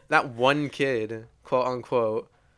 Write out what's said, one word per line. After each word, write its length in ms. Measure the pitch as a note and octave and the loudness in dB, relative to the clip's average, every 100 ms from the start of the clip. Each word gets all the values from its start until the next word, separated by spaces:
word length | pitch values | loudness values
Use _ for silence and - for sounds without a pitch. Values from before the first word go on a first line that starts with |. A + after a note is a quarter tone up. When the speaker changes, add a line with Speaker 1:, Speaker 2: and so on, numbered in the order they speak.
Speaker 1:
<laughs> 60 | - | 0
Speaker 2:
that 200 | D#3 C#3 | 2 2
one 380 | A#2 B2 D3 D3 | 2 2 2 0
kid, 580 | - C#3 B2 G#2+ A2+ A2+ _ | -2 -2 -2 -4 -8 -14 _
quote 240 | - C3 B2 | -2 0 0
unquote, 640 | B2 A2+ B2+ A2+ A2 - _ _ | -4 -2 0 0 -2 -6 _ _